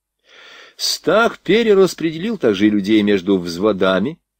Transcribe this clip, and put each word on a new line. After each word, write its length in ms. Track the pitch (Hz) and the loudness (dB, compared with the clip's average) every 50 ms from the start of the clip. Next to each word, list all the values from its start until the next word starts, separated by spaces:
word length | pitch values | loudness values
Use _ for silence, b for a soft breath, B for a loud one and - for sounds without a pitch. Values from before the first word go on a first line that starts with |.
| _ _ _ _ B B B B B B B B B B B B | _ _ _ _ B B B B B B B B B B B B
Стах 600 | - - - - - - 170 214 233 214 - - | -8 -8 -8 -6 -2 0 2 2 2 0 -2 -4
перераспределил 960 | - - 190 226 233 220 202 190 190 170 - - 156 165 156 165 170 226 233 190 | -4 0 0 2 2 2 4 4 4 2 0 -2 -6 -6 -6 -6 -6 -6 -6 -2
также 300 | - 120 104 90 104 107 | 0 0 0 2 2 2
и 20 | |
людей 320 | 107 104 95 95 110 110 104 | 2 0 0 2 2 2 2
между 340 | 104 104 98 85 95 98 | 2 0 0 0 0 -2
взводами, 840 | 95 85 87 85 85 95 107 104 90 95 95 95 92 98 135 165 - _ _ _ | -2 -2 -4 -6 -2 -2 -2 0 0 0 0 0 0 -2 -4 -8 -12 _ _ _